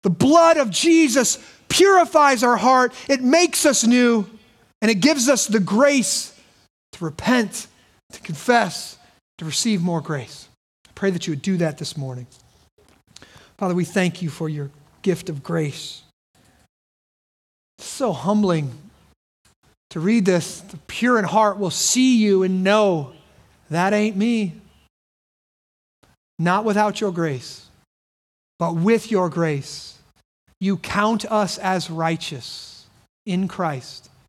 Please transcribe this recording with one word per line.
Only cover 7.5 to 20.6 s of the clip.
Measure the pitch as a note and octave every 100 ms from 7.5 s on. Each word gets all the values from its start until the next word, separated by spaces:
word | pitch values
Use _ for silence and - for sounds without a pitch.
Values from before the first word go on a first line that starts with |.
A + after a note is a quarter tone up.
| - - _ _ _ _
to | -
confess, | - D3 - A#3+ G3 - - - _ _ _ -
to | D#3+
receive | C#3+ A#3 G3+
more | F3 E3+
grace. | D3 D3 A2+ - - _ _ _ _
I |
pray | - G3
that | F3 -
you |
would | D3
do | G3 F3+
that | E3 D3
this | D3+ -
morning. | C3 B2+ B2 _ _ _ _ _ _ _ _ - - - - _
Father, | F#3+ F3+
we | F3
thank | G3+ F3+ F3
you | E3+
for | - D#3+
your | D3 C#3 _ _ _
gift | F#3+ F3 -
of | D3
grace. | - E3 D3+ - - - _ _ _ _ _ _ _ _ _ _ _ _ _ _ _ _ _ _
It's | -
so | - B3+
humbling | D3 D#3 G#3 G3+ E3 C#3 A#2 - _ _ _ _ _ _ _ _ _ _
to | E3
read | E3+ A#3 F#3+
this. | F3 E3
"The | -